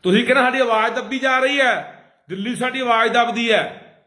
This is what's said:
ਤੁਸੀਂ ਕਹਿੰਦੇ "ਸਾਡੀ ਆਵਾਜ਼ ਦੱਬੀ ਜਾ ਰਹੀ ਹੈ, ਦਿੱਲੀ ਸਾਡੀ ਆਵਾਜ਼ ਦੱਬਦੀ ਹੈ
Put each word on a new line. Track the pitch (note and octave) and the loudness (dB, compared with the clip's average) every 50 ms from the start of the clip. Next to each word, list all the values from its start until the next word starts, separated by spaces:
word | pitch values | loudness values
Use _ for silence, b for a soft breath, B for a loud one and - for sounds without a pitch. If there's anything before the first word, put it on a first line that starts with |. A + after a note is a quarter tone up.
ਤੁਸੀਂ | - F#3 F#3+ A3+ A#3+ | 2 2 2 2 2
ਕਹਿੰਦੇ | A#3 C4 C4+ | 2 2 2
"ਸਾਡੀ | B3 B3+ B3 C4+ | 2 2 2 0
ਆਵਾਜ਼ | B3+ A#3 A3 G#3+ A3 A#3 A#3 | 0 2 2 0 0 0 -2
ਦੱਬੀ | B3+ G#3+ G3+ C4 C4 | -6 -6 -6 -6 -4
ਜਾ | C4 C4+ B3+ B3+ | -2 0 0 2
ਰਹੀ | C4 C#4 C#4+ C#4 | 0 0 0 2
ਹੈ, | C4+ B3 G#3+ D#3+ - - - - - _ _ _ _ _ | 2 0 0 -2 -6 -12 -18 -20 -20 _ _ _ _ _
ਦਿੱਲੀ | F#3 F#3+ G3 A#3+ B3 | -10 -8 -6 -8 -6
ਸਾਡੀ | - B3 B3+ B3 C4 | -4 -4 -4 -4 -4
ਆਵਾਜ਼ | B3+ A#3+ A3+ A3+ A#3 A3+ | -2 0 2 2 2 2
ਦੱਬਦੀ | G3 A#3+ A#3 A#3 G#3 A#3 A#3 A#3 | 2 2 0 2 -2 -2 0 2
ਹੈ | G#3+ F3+ C#3+ - - - - - _ _ _ | 2 0 0 -4 -10 -16 -20 -20 _ _ _